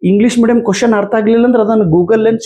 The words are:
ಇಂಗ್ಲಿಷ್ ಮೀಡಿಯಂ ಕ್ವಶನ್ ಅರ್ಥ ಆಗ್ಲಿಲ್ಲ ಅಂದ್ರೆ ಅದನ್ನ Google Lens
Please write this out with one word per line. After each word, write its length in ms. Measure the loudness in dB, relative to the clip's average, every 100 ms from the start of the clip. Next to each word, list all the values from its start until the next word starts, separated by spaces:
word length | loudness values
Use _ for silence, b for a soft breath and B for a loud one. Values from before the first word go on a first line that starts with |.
ಇಂಗ್ಲಿಷ್ 360 | -2 0 0 0
ಮೀಡಿಯಂ 220 | 0 0
ಕ್ವಶನ್ 320 | -2 -2 0
ಅರ್ಥ 220 | -2 -2 -2
ಆಗ್ಲಿಲ್ಲ 300 | 0 0 2
ಅಂದ್ರೆ 180 | 0
ಅದನ್ನ 180 | 0 0
Google 380 | 0 0 0 0
Lens 220 | 0 -2